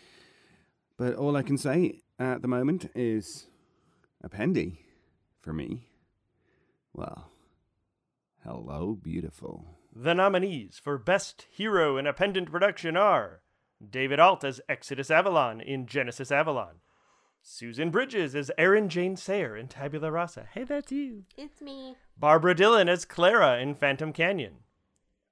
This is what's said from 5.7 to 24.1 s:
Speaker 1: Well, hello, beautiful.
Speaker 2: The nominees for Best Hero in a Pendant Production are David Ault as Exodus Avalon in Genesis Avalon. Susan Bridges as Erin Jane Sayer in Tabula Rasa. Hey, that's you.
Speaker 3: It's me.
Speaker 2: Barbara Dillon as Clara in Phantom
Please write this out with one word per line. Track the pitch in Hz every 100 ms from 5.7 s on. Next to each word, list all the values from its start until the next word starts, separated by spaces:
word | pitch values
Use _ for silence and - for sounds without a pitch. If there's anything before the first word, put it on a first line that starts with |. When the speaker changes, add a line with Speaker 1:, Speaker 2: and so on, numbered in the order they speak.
| 120 _ _ _ _ _ _ _ _ _ _ _
Speaker 1:
Well, | - - - - _ _ _ _ _ _ _ _ _ _ _
hello, | 58 60 57 73 92 104
beautiful. | 80 85 78 - - - 85 - _ 110
Speaker 2:
The | 143
nominees | 175 196 185 196 151 101 -
for | 151 139
Best | 113 190 - - -
Hero | - 220 190 151 135
in | 143
a |
Pendant | 139 202 190 160
Production | 170 202 - 165 170
are | 208 151 98 82 _ _ _ _ 104
David | 127 135 143
Ault | 180 185
as | 139 127 -
Exodus | 131 - 135 139
Avalon | 156 190 165 123 110
in | - 139 120
Genesis | 139 123 - 131
Avalon. | 143 160 131 90 85 _ _ _ _ _ _
Susan | - - 117 113 165
Bridges | 180 269 220 151 143
as | 139 -
Erin | 180 208 202
Jane | 170 185 190
Sayer | - 202 135 107
in | 127
Tabula | - 143 151 156
Rasa. | 165 170 - 107
Hey, | -
that's | 262 285 -
you. | 277 277 214 190 -
Speaker 3:
It's | 294 _
me. | 285 269 262 254 _ -
Speaker 2:
Barbara | 147 156 175 170
Dillon | 208 226 175
as | 175 -
Clara | - 175 226 151 123
in | 139
Phantom | - 139 135 156